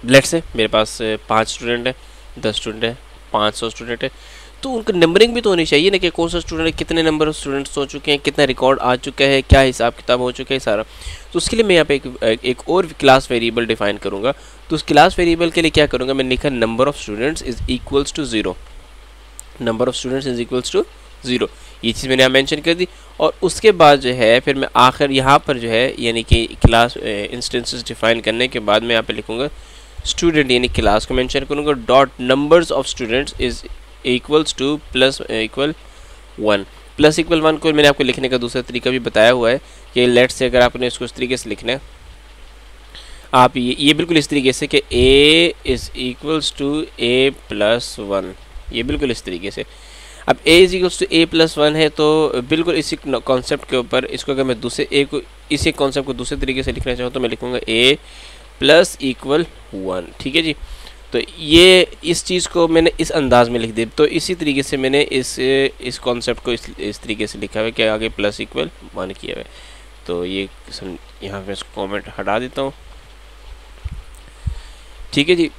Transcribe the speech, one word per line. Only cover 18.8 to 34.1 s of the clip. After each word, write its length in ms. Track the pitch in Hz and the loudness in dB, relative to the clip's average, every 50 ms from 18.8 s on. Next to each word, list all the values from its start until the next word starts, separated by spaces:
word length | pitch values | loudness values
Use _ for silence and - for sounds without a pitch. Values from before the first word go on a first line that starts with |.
| - - - - - - - - - - - - - - - - | -20 -20 -20 -20 -20 -20 -20 -20 -20 -20 -20 -20 -20 -20 -14 -6
number 240 | 127 117 113 110 123 | -4 -4 -2 0 -2
of 100 | 127 123 | -2 -2
students 320 | - - 127 127 135 135 | -4 -6 -4 -4 -4 -4
is 120 | 139 123 120 120 | -4 -4 -4 -4
equals 260 | 117 127 127 127 - - | -4 -4 -4 -4 -2 -2
to 80 | 190 - - - - - - - - - 127 | -2 -2 -2 -10 -20 -20 -20 -20 -14 -6 -4
zero, 180 | 123 123 110 - - - - - - - - | -2 -2 -2 -4 -6 -14 -20 -20 -18 -4 -4
ये 60 | 117 | -4
चीज़ 180 | 117 - - 131 | -4 -2 -2 0
मैंने 140 | 131 127 131 | 4 4 4
यहाँ 60 | 131 | 4
mention 320 | 131 135 135 135 160 151 | 4 2 2 2 -4 -2
कर 120 | 147 165 170 | 0 -2 0
दी। 140 | 170 185 - - - - - - - | 0 -2 -6 -6 -20 -20 -20 -4 -2
और 140 | 156 156 - - | 0 0 0 0
उसके 300 | - 180 - - - 214 | -4 -4 -4 4 4 4
बाद 280 | 202 175 165 147 147 139 | 6 8 8 6 6 6
जो 140 | 131 123 127 | 2 -4 0
है 260 | 127 120 110 117 123 | 2 4 4 4 4
फिर 160 | 131 147 135 | 4 0 -2
मैं 120 | 135 135 - - | -2 -4 -2 2
आखिर 360 | - 123 127 127 - 147 139 | 4 4 4 4 2 -2 0
यहाँ 280 | 135 131 131 135 139 147 | 0 0 4 4 4 4
पर 180 | - - 143 | 4 -2 -6
जो 120 | 123 117 117 | -4 -4 -2
है, 320 | 113 113 123 135 - - | 0 2 0 0 -2 -4
यानी 220 | 120 117 113 117 113 | -4 -2 -2 -2 2
कि 220 | - - 117 113 | 2 2 2 2
class, 520 | - - - - - 117 113 117 120 - | -2 -6 2 4 6 6 6 4 2 0
अ, 80 | - - | -6 -6
इंस्टेंसेस 760 | 117 107 101 104 - - 120 123 - - 123 117 - - 123 117 | -6 -6 -6 -6 -8 -8 -8 -8 -4 -4 -4 -4 -6 -10 -10 -10
define 380 | - 117 - - 113 117 117 | -12 -8 -2 0 0 0 2
करने 260 | 110 - 107 117 123 | 0 -2 -2 0 -2
के 120 | 127 - 123 | -2 -4 -4
बाद 240 | 107 104 104 107 113 | 0 2 2 2 2
मैं 80 | 117 | 2
यहाँ 120 | 117 113 110 | 0 0 0
पे 100 | - 110 | -2 -8
लिखूँगा 360 | 110 107 - 110 120 135 147 - - - - - - - - - - - | -8 -8 -8 -6 -6 -6 -8 -8 -12 -20 -20 -20 -20 -20 -20 -18 -12 -8
Student, 460 | - - - - 170 160 151 143 127 | -8 -6 0 0 2 2 2 2 4
यानी 160 | 127 123 123 | 2 2 2
class 380 | 123 - - 113 101 101 107 - | 0 0 0 2 2 2 2 0
को 80 | - - | 0 -2
mention 260 | 127 127 127 - 143 | -2 -2 0 -2 -4
करूँगा, 320 | 135 - 143 147 147 151 | -4 -4 -6 -4 0 -2
dot 380 | 147 127 113 110 127 135 139 127 - - 127 123 | -2 -2 0 4 6 6 6 4 0 -8 0 0
numbers 400 | 131 139 147 147 160 175 165 - | 0 0 4 4 4 4 4 2
of 140 | - 135 131 - - | -2 -4 -2 -4 -6
students 460 | - 131 107 113 131 143 - - - | -8 -6 -2 -2 -2 -2 -4 -6 -4
is 260 | - 123 117 - - - - - - - - - - | -4 -4 -4 -6 -12 -16 -16 -18 -18 -20 -20 -8 -2
equals 460 | 131 | -2